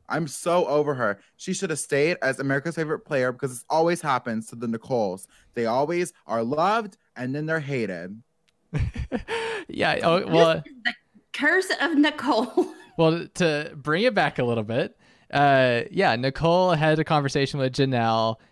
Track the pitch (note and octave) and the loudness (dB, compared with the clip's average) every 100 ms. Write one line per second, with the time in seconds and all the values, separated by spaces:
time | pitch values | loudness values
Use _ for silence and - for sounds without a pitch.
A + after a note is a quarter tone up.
0 | - D3 D#3+ - F3 F3 D#3+ D3 D3 C3 | -6 -4 -4 -4 0 0 2 2 0 0
1 | A2 G2+ _ - - F#3 F#3+ D3 - C#3+ | -2 -2 _ -14 -8 -6 -4 -6 -2 0
2 | D3+ F3 C3+ C3 C#3 C#3 E3 E3 D#3 D#3 | 2 0 -2 -2 -2 -2 -2 -4 -4 -6
3 | - C#3+ B2+ B2 C3+ B2 - D3+ E3+ E3+ | -4 -2 -2 -2 -6 -8 -2 0 2 0
4 | D3+ B2+ B2 A2 A2+ A#2 A#2+ A2+ - B2 | 0 -2 -2 -6 -6 -8 -6 -6 -2 -2
5 | G2+ F#2+ - _ _ A#2+ A2+ B2 D3+ F3 | -2 -4 -12 _ _ -4 -2 0 0 -2
6 | F3 - - A2+ A2+ D3+ F3+ A3+ G#3 - | -4 -8 -6 -4 -2 0 2 0 -2 -12
7 | _ - B2+ C#3+ D#3 D#3+ C#3 C3+ G#2 F2 | _ -10 -6 -4 -2 -4 -2 -4 -4 -6
8 | F2+ A2 - _ _ _ _ D3+ - - | -10 -16 -20 _ _ _ _ -4 -4 -4
9 | - C4 - A4+ A4+ G#4+ - - E3 - | -6 -8 -6 -8 -6 -8 -8 -4 -2 0
10 | E3 F3 - E3 E3 D#3+ - C4 - - | 0 0 2 4 4 2 -4 -10 -8 -8
11 | _ _ _ - D4 F#4 F#4 - C#4 C#4+ | _ _ _ -2 2 2 0 -2 0 2
12 | D4+ D4 C4 G#3+ B3 - - - - - | 2 2 0 0 0 -2 -2 -4 -10 0
13 | D#3+ E3 - - E3+ D3 D3+ D3 D3 D#3+ | 2 2 -2 0 0 0 -4 -8 -2 2
14 | B3 G3 D3 - A#2+ A#2 G#2+ A#2+ F#3+ _ | 2 2 0 0 0 0 -2 -2 -2 _
15 | _ _ _ C#3 C#3+ C3+ B2+ A#2+ A#2 E3+ | _ _ _ 2 6 6 4 2 0 0
16 | F#3 A#2 C3 - E3 F3 F#3 D#3 D#3 D#3 | 2 2 0 0 2 4 4 4 4 2
17 | D3+ D3+ C#3 D3 C#3 C#3+ C3 B2+ C3+ B2 | 2 0 2 0 0 0 0 2 2 2
18 | A2+ A2+ A2+ A2 _ | 2 2 0 -2 _